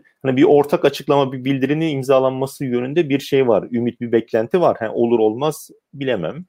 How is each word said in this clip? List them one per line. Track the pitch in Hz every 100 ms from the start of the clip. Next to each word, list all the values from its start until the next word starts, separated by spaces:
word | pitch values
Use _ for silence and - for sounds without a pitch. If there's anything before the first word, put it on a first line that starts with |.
| - _
hani | 135 127
bir |
ortak | 156 147 143 165
açıklama, | 143 139 - 143 135
bir | 131
bildirinin | 127 139 131 151 165
imzalanması | 139 127 131 131 131 135 -
yönünde | 139 120 127 156 156
bir | 135
şey | - 135 127
var. | 101 -
Ümit, | 120 120 113
bir | 120
beklenti | 117 - 117 113 185
var. | 160 101
Hani | 110
olur | - 117 117
olmaz | 110 113 151 147 - - _
bilemem. | 143 131 113 80 131